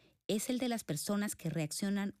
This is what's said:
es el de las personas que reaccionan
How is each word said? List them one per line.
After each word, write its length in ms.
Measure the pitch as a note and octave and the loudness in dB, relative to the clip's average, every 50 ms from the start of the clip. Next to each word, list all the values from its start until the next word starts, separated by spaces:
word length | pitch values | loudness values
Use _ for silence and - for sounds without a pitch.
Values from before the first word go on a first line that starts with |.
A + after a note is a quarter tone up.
| - - _ _ _ | -20 -20 _ _ _
es 240 | - G3 A3 - - | -2 0 0 0 0
el 80 | B3+ A#3+ | 0 0
de 100 | C4 A#3+ | 2 0
las 160 | A#3 A3 - | 0 0 -2
personas 520 | - D#3+ D#3 - - G3+ G3+ G3+ F#3+ - | -2 -2 -2 0 0 2 2 0 0 -2
que 140 | - - E3 | -4 -4 -2
reaccionan 640 | D3+ E3 D3+ D#3 - - G3+ G3 G3+ G3+ G3+ G3 - _ | 0 0 0 -2 -2 0 0 2 2 2 0 -2 -4 _